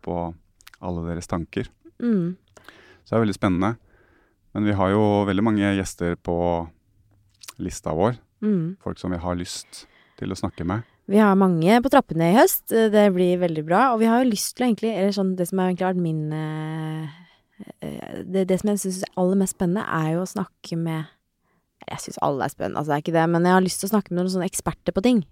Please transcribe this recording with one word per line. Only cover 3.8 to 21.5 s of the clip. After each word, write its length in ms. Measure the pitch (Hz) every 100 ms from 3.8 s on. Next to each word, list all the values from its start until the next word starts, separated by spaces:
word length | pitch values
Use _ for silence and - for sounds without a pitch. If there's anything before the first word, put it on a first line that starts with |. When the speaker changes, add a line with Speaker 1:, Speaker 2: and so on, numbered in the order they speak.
| _ _ _ _ _ _ _
Speaker 1:
Men 100 | 104
vi 80 | 104
har 180 | 98 92
jo 340 | 104 104 101
veldig 180 | 101 95
mange 300 | 113 107 101
gjester 400 | 98 92 - 87 85
på 520 | - 85 87 85 82 _ _ _ _ _ _ _ - -
lista 320 | 90 - -
vår. 240 | 78 107 120 _ -
Speaker 2:
Mm. 340 | 214 190 160 196
Speaker 1:
Folk 180 | - 87
som 120 | 92
vi 60 | 87
har 160 | 87
lyst 520 | 90 87 - - - - _ _ -
til 100 | 98
å 60 | 95
snakke 260 | 95 - 85
med. 160 | 107 - _ -
Speaker 2:
Vi 80 | 202
har 180 | 214 190
mange 440 | 190 170 170 240
på 60 | 262
trappene 420 | 277 - 165 170
i 40 | 220
høst. 320 | 359 - -
Det 400 | 226 220 208 208
blir 240 | 180 180 180
veldig 240 | 175 156
bra. 300 | 156 185 262
Og 60 | 226
vi 40 | 226
har 160 | 233
jo 80 | 262
lyst 240 | 202 - -
til 100 | 247
å 20 |
egentlig, 240 | 208 220
eller 160 | 196 196
sånn, 220 | 202 190 185
det 120 | 175
som 100 | 190
har 120 | 185
egentlig 160 | 180 185
vært 140 | 180
min, 280 | 165 156 151
eh, 760 | 156 156 156 156 160 156 156 156 165 175 _ _ - - -
eh, 420 | - - - -
det, 240 | - 190 185
det 140 | 185
som 80 | 214
jeg 80 | 202
synes 240 | 190 185
er 120 | 196 -
aller 200 | 180 196
mest 200 | 190 -
spennende, 260 | 180 196 -
er 240 | 165 156
jo 80 | 165
å 80 | 185
snakke 460 | 196 185 _ - 165
med, 280 | 165 160 156 _ _ _ _